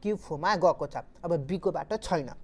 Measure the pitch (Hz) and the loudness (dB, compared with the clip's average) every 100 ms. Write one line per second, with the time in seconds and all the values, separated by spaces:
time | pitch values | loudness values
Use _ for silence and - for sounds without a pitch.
0 | 208 208 - 147 175 202 175 151 147 127 | -2 -4 -4 -2 0 4 4 4 -2 -6
1 | - - 175 165 135 185 196 160 151 220 | -10 -10 0 0 0 0 0 -2 -4 -4
2 | - 175 131 - | 0 -2 -2 -10